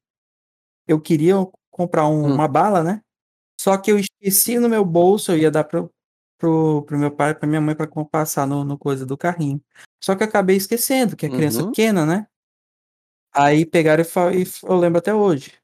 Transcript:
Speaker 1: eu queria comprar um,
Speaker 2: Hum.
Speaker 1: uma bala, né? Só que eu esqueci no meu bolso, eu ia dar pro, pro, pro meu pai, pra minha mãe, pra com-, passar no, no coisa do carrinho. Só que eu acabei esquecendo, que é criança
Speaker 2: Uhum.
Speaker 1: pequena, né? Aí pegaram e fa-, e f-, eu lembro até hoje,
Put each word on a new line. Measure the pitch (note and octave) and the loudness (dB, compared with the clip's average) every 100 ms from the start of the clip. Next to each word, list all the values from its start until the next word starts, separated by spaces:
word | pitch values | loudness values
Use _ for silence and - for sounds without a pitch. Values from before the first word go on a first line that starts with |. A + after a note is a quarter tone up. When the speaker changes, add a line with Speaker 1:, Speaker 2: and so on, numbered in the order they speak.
| _ _ _ _ _ _ _ _ - | _ _ _ _ _ _ _ _ -2
Speaker 1:
eu | D#3 | -2
queria | D#3 D#3 E3 G3 F#3 _ _ | 0 0 2 2 -2 _ _
comprar | - F3 E3+ D3+ | -6 -2 0 0
um, | D#3 D3 | 0 0
Speaker 2:
Hum. | |
Speaker 1:
uma | C#3 D3+ | 0 0
bala, | D3 G3+ F#3 | 2 2 2
né? | D#3+ G#3+ _ _ _ _ _ - | 0 -4 _ _ _ _ _ -6
Só | G3 G3 | -2 0
que | G#3 | 2
eu | G#3 | 0
esqueci | G3 _ G3 G3 - A#3+ | 0 _ -4 -2 0 0
no | A#3+ | 0
meu | A3 | 2
bolso, | F#3 E3+ F3+ G#3 - | 2 4 4 2 0
eu | D#3+ | 2
ia | D#3 | 2
dar | D#3 | 0
pro, | D3+ E3+ E3+ _ _ _ _ - | -2 -6 -8 _ _ _ _ -4
pro, | E3 D#3+ D#3 D3+ | 0 2 2 0
pro | D3 D3 | -2 -2
meu | C#3+ | -2
pai, | D3 D3 | 0 -2
pra | D3+ D3 | -2 -2
minha | D#3 | 0
mãe, | D3+ D3+ | 0 -2
pra | D#3 | -6
com-, | D#3 | -8
passar | D3+ D#3+ D#3 - C#3 | -6 -4 -4 -2 -2
no, | C#3+ | -2
no | C#3+ C#3+ | -6 -6
coisa | C#3+ C3+ C3 | -6 -6 -6
do | C#3 | -6
carrinho. | F3 E3+ D3 C#3 _ _ - _ | -4 -4 -4 -4 _ _ -20 _
Só | - F#3+ | -4 -2
que | |
eu | G#3+ | 0
acabei | G#3 F#3 G3 | 0 2 2
esquecendo, | G3 A#3+ - C4 A3+ D#3 | 0 -4 0 0 0 -2
que | D3+ | -6
é | |
criança | B2+ A#2 A2+ | -2 0 0
Speaker 2:
Uhum. | F#3+ | -4
Speaker 1:
pequena, | B3+ A3 F#3+ | 0 0 2
né? | D3+ F#3+ G#3+ _ _ _ _ _ _ _ _ _ _ | 0 -2 -4 _ _ _ _ _ _ _ _ _ _
Aí | C#3+ C#3+ D3+ | 2 4 4
pegaram | E3 F3 D#3+ D#3 | 2 2 2 2
e | |
fa-, | E3 F#3 F3 | 0 0 0
e | F3+ | 0
f-, | F#3 - - | -4 -6 -2
eu | F3+ | 0
lembro | F3 E3+ | 2 0
até | G3+ | 0
hoje, | G#3+ G3+ C#3 - _ | 0 2 0 -6 _